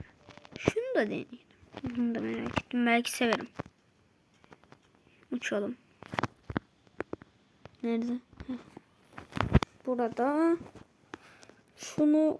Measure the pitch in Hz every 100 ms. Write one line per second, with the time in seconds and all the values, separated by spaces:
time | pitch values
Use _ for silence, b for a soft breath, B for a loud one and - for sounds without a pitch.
0 | B _ - - - - - 427 508 466
1 | 214 185 - 240 _ _ - - 269 240
2 | 240 226 220 226 233 - - 247 240 233
3 | 240 - 240 214 - - - _ _ _
4 | _ _ _ _ - - _ - _ _
5 | _ _ _ 247 - 208 202 247 _ _
6 | - - - - _ - - _ _ _
7 | - - - _ _ _ - _ 233 233
8 | 233 247 - - - 247 - - _ _
9 | _ - - - - - - _ - 247
10 | 240 - 254 294 330 339 - - - _
11 | _ - B B B B B - - -
12 | 302 302 311 -